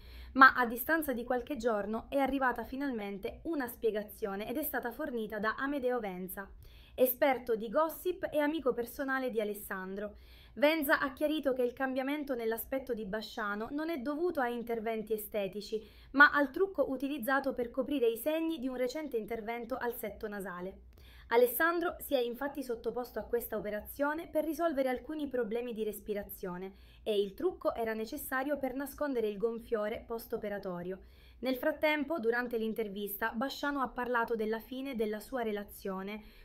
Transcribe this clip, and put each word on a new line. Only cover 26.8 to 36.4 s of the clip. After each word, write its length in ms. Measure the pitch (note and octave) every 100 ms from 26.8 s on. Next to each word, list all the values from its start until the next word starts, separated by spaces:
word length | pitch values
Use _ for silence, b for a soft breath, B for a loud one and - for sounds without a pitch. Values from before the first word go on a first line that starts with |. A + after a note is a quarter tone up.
| B B
e 180 | - G#3
il 140 | G3+
trucco 400 | F#3+ E4 F4+ -
era 220 | - A3+ A3
necessario 640 | A3 D4 - C4 C4+ C#4+
per 160 | C4 B3+
nascondere 540 | C#4 - D4 B3+ G#3+
il 80 | G3+
gonfiore 640 | A3+ A#3 A3+ A3 G#3 A#3 -
post-operatorio. 920 | A#3 A3+ A3 G#3+ G3+ G3 F3 F3 F#3+ b b b b
Nel 160 | B3+ B3+
frattempo, 640 | D4 D4 D#4 D4+ C#4 E4
durante 380 | A3+ A#3+ B3 A#3
l'intervista, 760 | A3 G#3+ G#3+ G3 G3+ - A3+
Basciano 500 | A#3 C4+ - C#4+ C#4+
ha 80 | C4
parlato 460 | C4 A#3+ B3 A#3 A#3
della 240 | G#3+ A3
fine 360 | - B3+ C4+ A#3+
della 240 | A3 G#3+
sua 220 | - C4
relazione 800 | A3+ G#3 G3+ - G3 F#3+ G3 G#3+ B B